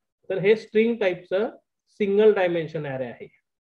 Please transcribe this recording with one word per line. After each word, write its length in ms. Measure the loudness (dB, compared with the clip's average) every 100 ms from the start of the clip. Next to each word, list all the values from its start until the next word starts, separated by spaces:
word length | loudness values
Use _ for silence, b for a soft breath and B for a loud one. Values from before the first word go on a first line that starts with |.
| _ _ -8
तर 80 | -2
हे 160 | 2 2
string 400 | 0 0 2 0
टाईपचं 520 | -2 -2 -4 -4 -4 -8 _ _ _ -6
single 320 | 0 4 4
dimension 520 | 4 0 -2 -4 -8 -8
ॲरे 180 | -8
आहे. 220 | -8 -12 -18 _ _ _